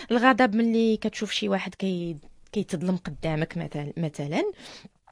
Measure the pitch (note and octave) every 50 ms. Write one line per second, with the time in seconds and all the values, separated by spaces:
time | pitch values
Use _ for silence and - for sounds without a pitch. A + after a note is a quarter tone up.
0 | - - A3+ A#3+ A3+ C4 C4 G#3 B3+ B3 G3 A3 A#3 A#3 A3 A3+ A3+ A3+ A3 G#3+
1 | - G#3+ - - A3 G3+ - - G#3+ G3+ G3 F#3+ F#3 F#3+ F#3 - - F#3+ F#3 F3
2 | F3 E3+ E3 D3 - - - - - - - G#3+ F#3+ - - D#3+ D#3 F3+ F#3 F3
3 | - - D3+ - - D#3+ D#3 D3+ D#3 - - E3+ D#3+ D3+ - D3+ D3 C#3+ - -
4 | E3+ D#3 D3+ - D3 C#3+ D#3 A3 F4 G#4 F#4 - - - - - - - _ _
5 | _ _